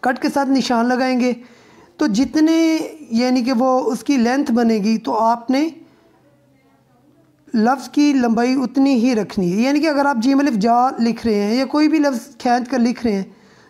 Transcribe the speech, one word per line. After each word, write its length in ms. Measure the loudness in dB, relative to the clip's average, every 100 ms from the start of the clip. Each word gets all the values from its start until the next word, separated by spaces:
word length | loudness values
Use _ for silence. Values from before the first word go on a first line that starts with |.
कट 140 | -4 -2
के 100 | -2
साथ 180 | -2 0
निशान 380 | 0 0 0 0
लगाएंगे। 460 | 0 0 0 0 -4 -10 -20 -20 -20 -20 _
तो 80 | -2
जितने 460 | 0 0 2 2 4 2 0 -4 -12 -4
यानी 280 | -2 0 0
कि 100 | 0
वो 240 | 0 2 2
उसकी 340 | 0 -4 -2 0
लेंथ 340 | 2 0 0
बनेगी 440 | 2 2 2 0 -2
तो 140 | -2
आपने 460 | 0 0 0 -2 -2 -2 -6 -20 _ _ _ _ _ _ _ _ _ _ _ _ _ _ _ _
लफ्ज़ 400 | 0 0 0 -2
की 220 | 0 2
लंबाई 400 | 2 0 0 0 0
उतनी 380 | -2 0 2
ही 180 | 2 2
रखनी 360 | 0 -2 -2 -2
है। 100 | 0
यानी 200 | 0 0
कि 60 | 0
अगर 200 | 0 0
आप 120 | 0
जीम 220 | 0 2
अलिफ 140 | 2 0
जा 400 | 2 2 0 0
लिख 240 | -2 -2 -2
रहे 80 | -2
हैं 180 | 0
या 100 | -2 -2
कोई 220 | 0 2
भी 100 | 2
लफ्ज़ 300 | 0 -2 -10 -6
खींच 300 | -2 -2 0
कर 100 | 0
लिख 260 | 0 0
रहे 100 | -2
हैं 200 | -2 -6 -14 -20 -20 -20